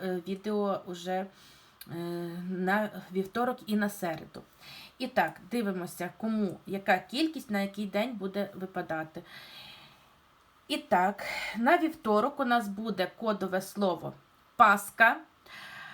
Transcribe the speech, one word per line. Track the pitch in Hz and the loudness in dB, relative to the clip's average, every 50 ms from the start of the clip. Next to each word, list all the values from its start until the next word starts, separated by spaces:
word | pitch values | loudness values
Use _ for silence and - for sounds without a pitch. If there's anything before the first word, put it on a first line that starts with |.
е, | 185 185 185 180 175 185 | -2 -2 -2 -2 -4 -4
відео | 196 190 - 214 208 208 202 196 185 - - | -6 -6 -4 -2 0 0 0 0 0 -2 -4
уже, | 185 180 175 175 185 185 190 196 196 - - - - - - - - _ - - - | -8 -10 -8 -4 -2 -2 -2 -2 -4 -10 -20 -20 -20 -20 -20 -20 -20 _ -20 -14 -10
е, | 160 170 175 170 175 175 175 170 170 175 180 180 | -8 -6 -6 -4 -4 -4 -6 -6 -8 -8 -6 -6
на | 185 180 185 185 196 214 214 202 - 185 - - | -4 -2 2 2 2 2 2 -2 -6 -10 -12 -6
вівторок | 185 190 190 190 - 233 247 254 247 - - | -4 -4 -4 -2 -2 -2 0 0 -2 -4 -4
і | - 208 | 0 0
на | 208 208 202 | 2 2 0
середу. | - - 190 170 160 156 - - - - - _ - - - - - - - - _ - | -2 -2 -4 -4 -4 -6 -10 -14 -16 -18 -18 _ -20 -20 -20 -20 -18 -18 -20 -18 _ -8
І | 254 | -8
так, | 254 - 196 175 160 - - - 180 | 0 2 2 2 2 0 -8 -10 -4
дивимося, | 233 240 214 202 185 180 170 175 - - 175 180 - - | -2 0 0 0 -2 -2 -4 -6 -6 -6 -6 -6 -6 -4
кому | 220 220 220 214 208 180 - - - | -2 0 0 2 0 0 -2 -6 -8
яка | - 190 196 196 214 190 185 | -6 -6 -4 2 4 2 2
кількість | - - 226 277 320 320 320 269 - - | 2 -4 -2 0 0 0 -2 -4 -6 -2
на | 208 202 | -2 -2
який | 196 196 196 208 214 | -2 -2 -4 -6 -6
день | 190 202 202 226 262 240 | -2 0 -2 -2 -2 -4
буде | 196 190 196 190 202 196 196 - | -6 -6 -4 -4 -4 -4 -4 -6
випадати. | 185 185 185 - 180 175 - 165 160 160 156 - 175 - - - - - - - - - - - - - - - - _ _ _ _ _ _ _ _ _ _ _ _ _ - | -10 -10 -8 -6 -6 -4 -4 -4 -4 -6 -8 -10 -14 -14 -14 -18 -20 -18 -18 -20 -20 -20 -20 -20 -20 -20 -20 -20 -20 _ _ _ _ _ _ _ _ _ _ _ _ _ -6
І | 302 | -6
так, | 285 - - 208 180 185 202 202 - - - - - - - - | -4 0 4 4 6 6 4 2 -2 -6 -6 -6 -6 -6 -6 -4
на | 214 233 269 339 339 | 2 4 6 6 6
вівторок | 320 - - - - 214 208 208 233 277 277 - | 4 2 -2 -2 0 2 4 4 4 2 0 0
у | 269 | 2
нас | 240 240 240 208 202 | 4 4 2 2 0
буде | 196 208 220 226 196 185 180 180 - | -6 -6 -4 -4 -2 -2 -2 -2 -2
кодове | - 233 220 202 185 190 180 180 190 | -4 -2 -2 0 0 0 0 -2 -2
слово | 185 - - 202 202 185 170 151 147 139 - - _ _ _ _ _ _ _ | -2 -4 -2 0 2 2 2 0 -4 -10 -10 -12 _ _ _ _ _ _ _
Пасха, | - 233 208 202 202 - - - - 226 233 285 311 - _ _ _ _ - - - - - - - - - | 8 8 8 8 6 2 -4 4 6 6 6 6 2 -6 _ _ _ _ -20 -18 -16 -16 -16 -16 -16 -16 -14